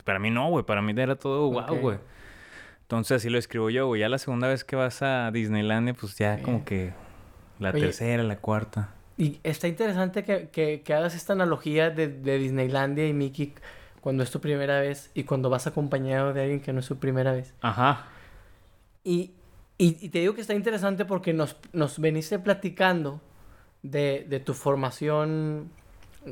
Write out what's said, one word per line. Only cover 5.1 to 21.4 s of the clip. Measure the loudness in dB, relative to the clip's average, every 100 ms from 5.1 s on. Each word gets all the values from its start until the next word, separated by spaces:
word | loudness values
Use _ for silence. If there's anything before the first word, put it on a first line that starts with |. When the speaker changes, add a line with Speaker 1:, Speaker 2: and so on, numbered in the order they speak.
| 0 0
Speaker 1:
Disneylandia, | 0 2 2 2 2 0
pues, | -2 -6 0
ya | 0
Speaker 2:
Ok. | 0
Speaker 1:
como | 0 -2
que | 0 -2 -4 -8 -16 -20 -20 -20 -18 -6
la | -2
Speaker 2:
Oye. | 0
Speaker 1:
tercera, | 0 0 0 2
la | 0 -2
cuarta. | -2 -2 -2 -4 -6 -8 -10 -2
Speaker 2:
Y | -2 -2
está | -6 -2 -2
interesante | 0 0 2 0 -2
que, | -2 -2 -2
que, | -2 0 0
que | 0
hagas | 2 0
esta | -2 -2
analogía | 2 2 2 2 2 2
de, | 2 -2
de | -2 0 0
Disneylandia | 2 0 2 2 0 2 2
y |
Mickey | 2 0 -2 -6 -8 -20 -20 -20 -8
cuando | -2 0
es | 0
tu | -2
primera | -2 0 2 2
vez | 0 -2 -8
y | -6
cuando | -2 0 2
vas | 0 0
acompañado | -2 0 0 0 0 2
de | 0
alguien | 0 -2
que | -2
no | -4
es | -2
su | -2
primera | 0 2 2
vez. | 0 -4 -4
Speaker 1:
Ajá. | -2 4 4 4 -4 -20 -20 -20 -20 -20 -20 -20 _ -10
Speaker 2:
Y, | -2 0 -2 -12 -20 -20 -8 4
y, | 4 4
y | -4
te | 0
digo | 0
que | 0
está | -2
interesante | 0 0 0 0 0
porque | -2 -2 0
nos, | 0